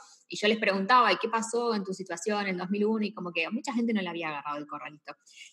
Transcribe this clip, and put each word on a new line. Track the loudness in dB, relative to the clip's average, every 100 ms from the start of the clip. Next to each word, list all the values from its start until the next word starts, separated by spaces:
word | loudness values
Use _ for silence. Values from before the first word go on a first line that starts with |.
| -12 -20 -12
y | -2
yo | 0
les | 2
preguntaba, | 2 2 6 6 8
"¿y | 4
qué | 2
pasó | 0 0 0 0
en | 0
tu | -2
situación | -6 -8 -6 -2 -2 -2
en | -2
dos | -2
mil | 0
uno?", | 2 2
y | -2
como | -4 -6
que | -4 -2
a |
mucha | -4 -2
gente | -2 0
no | 0
le | 0
había | -4 -4
agarrado | -6 -6 -8
el | -8
corralito. | -10 -12 -14 -16 -18 _ -20 -20